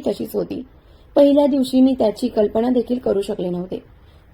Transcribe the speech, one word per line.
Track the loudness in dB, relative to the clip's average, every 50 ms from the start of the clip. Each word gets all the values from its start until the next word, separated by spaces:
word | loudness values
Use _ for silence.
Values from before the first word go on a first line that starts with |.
| -2
तशीच | -4 -4 -6 -6 -6 -6
होती. | -6 -6 -6 -8 -10 -12 -14 -18 -20 _ -20 -20 -20 _ 0 4
पहिल्या | 4 6 6 6 4 4
दिवशी | 2 2 0 -2 0 2 4
मी | 4 4 2 2
त्याची | 0 -2 -2 -2 -6
कल्पना | -4 0 0 0 0 0 -2 0 0
देखील | 0 0 0 -2 -4
करू | -4 -2 -2 -2 -2
शकले | -2 -4 -6 -6 -6 -6
नव्हते. | -6 -6 -8 -8 -10 -12 -12 -16 -20 -20 -20 -20 -20 -20 _ _